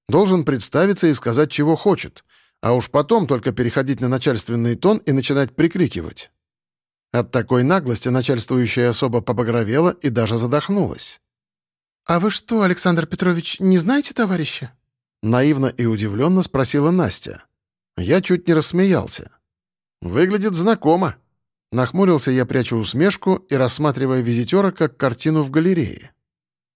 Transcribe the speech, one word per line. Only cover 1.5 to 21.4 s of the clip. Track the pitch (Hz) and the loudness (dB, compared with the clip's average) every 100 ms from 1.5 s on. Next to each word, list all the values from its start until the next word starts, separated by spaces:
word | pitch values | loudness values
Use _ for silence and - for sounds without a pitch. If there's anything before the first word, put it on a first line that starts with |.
чего | - 147 160 | 0 0 2
хочет, | 208 170 - - - _ _ _ | 0 0 -4 -16 -20 _ _ _
а | 107 | 0
уж | 123 - | 0 0
потом | 143 147 233 139 | -2 2 0 2
только | 131 131 | -2 -2
переходить | 123 117 139 131 123 | -2 -2 -2 -2 -2
на | 123 | -2
начальственный | 131 147 117 - 117 117 120 | 0 0 -2 -2 -2 -2 0
тон | 185 214 | 2 2
и | - | 0
начинать | 135 127 139 131 - | -2 0 0 0 0
прикрикивать». | 160 185 151 - 78 - - _ _ _ _ _ _ _ _ 123 | 0 2 -2 -2 -10 -12 -18 _ _ _ _ _ _ _ _ -4
От | - | -2
такой | 127 104 127 | -2 0 2
наглости | 127 190 139 113 127 | 4 2 0 -4 0
начальствующая | 127 123 127 - 127 117 - 120 | 0 0 -2 0 0 0 2 0
особа | 113 135 117 | 0 -2 -2
побагровела | 98 113 117 117 107 131 175 | -2 -2 0 0 0 2 2
и | 175 143 | 0 -2
даже | 120 110 117 | 0 0 0
задохнулась. | 117 147 - 202 131 - - - _ _ _ _ _ _ _ _ - | 0 -2 0 -2 -2 -4 -12 -16 _ _ _ _ _ _ _ _ -2
«А | 170 | 0
вы | 208 | 0
что, | - - 226 | -2 -2 0
Александр | 190 175 185 170 165 | 2 2 2 0 -2
Петрович, | - 185 170 165 - | -2 -2 -2 -4 -2
не | 185 185 | 2 2
знаете | 170 285 - | 2 0 -2
товарища?» | - 214 180 151 - 127 - _ _ _ _ | -2 -2 -2 -4 -8 -12 -16 _ _ _ _
наивно | 107 123 139 143 135 | 0 2 4 2 0
и | - 117 | -2 -2
удивлённо | 110 104 104 151 185 | -2 -4 -2 2 2
спросила | 180 - 127 147 147 | 0 -2 0 0 2
Настя. | 180 127 - - 50 - _ _ _ _ - | 2 0 -4 -10 -14 -20 _ _ _ _ -6
Я | 90 175 | 0 0
чуть | 190 180 175 | 2 0 2
не | |
рассмеялся. | 156 147 175 196 156 90 - - _ _ _ _ _ _ _ | 2 2 2 2 2 0 -8 -12 _ _ _ _ _ _ _
«Выглядит | 87 104 185 202 208 170 | -4 0 0 0 -2 0
знакомо». | 190 220 147 175 175 - _ _ | 0 0 2 2 0 -6 _ _